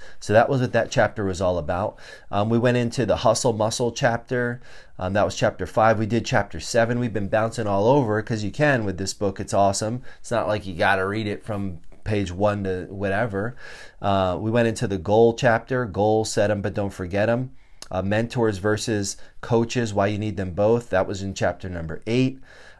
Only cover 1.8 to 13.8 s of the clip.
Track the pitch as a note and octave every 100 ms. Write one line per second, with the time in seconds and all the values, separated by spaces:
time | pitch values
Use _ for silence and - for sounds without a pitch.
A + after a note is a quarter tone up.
1.8 | G#2 - - - - G2+ A2 A#2 B2 B2
2.8 | A#2+ - G#2 F2 A#2 A2+ B2+ G#2+ G#2+ -
3.8 | A#2+ A#2 C3 A#2 - B2 A#2+ B2 - -
4.8 | - - F#2 G2+ F#2 - A2+ - F2+ -
5.8 | A2 G#2 G#2+ A#2 - A#2 G2+ E2 - A#2
6.8 | A#2 A#2+ A#2+ G2+ G2 A2 A2+ - G#2 G2
7.8 | A2 C#3+ A#2 G#2+ G#2 A2+ G#2 F#2 D3+ C3
8.8 | G#2 F2+ G2 - G2+ F#2+ G2+ G2+ G2 F#2+
9.8 | G#2+ B2 - - - A#2 F2+ G#2+ F#2+ E2+
10.8 | G2 G2 F#2+ G#2+ G#2 G2 - G#2 G2 E2
11.8 | - - - G#2 F#2+ F2 G#2 G2+ F#2+ F#2
12.8 | F2 G2 G2 G2 A#2 G2 A2+ - - -